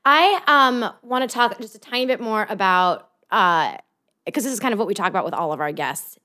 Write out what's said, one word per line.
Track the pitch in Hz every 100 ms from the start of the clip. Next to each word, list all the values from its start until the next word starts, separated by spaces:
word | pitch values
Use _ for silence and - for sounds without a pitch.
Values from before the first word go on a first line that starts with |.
I, | 277 302 370 381 -
um, | 285 262 247 220 -
wanna | 240 254 247
talk | 240 233 233
just | 220
a | 220
tiny | - 247 254
bit | 247
more | 226 220 208
about, | 190 190 180 180 - - _ _
uh, | 214 180 165 123 64 - _ _ _ 254
'cause | 285
this | 254
is | 220
kind | 262
of | 214
what | 196
we |
talk | 202 180
about | 185 120
with |
all | 143 160
of | 147
our | 151
guests, | 151 135 156 - -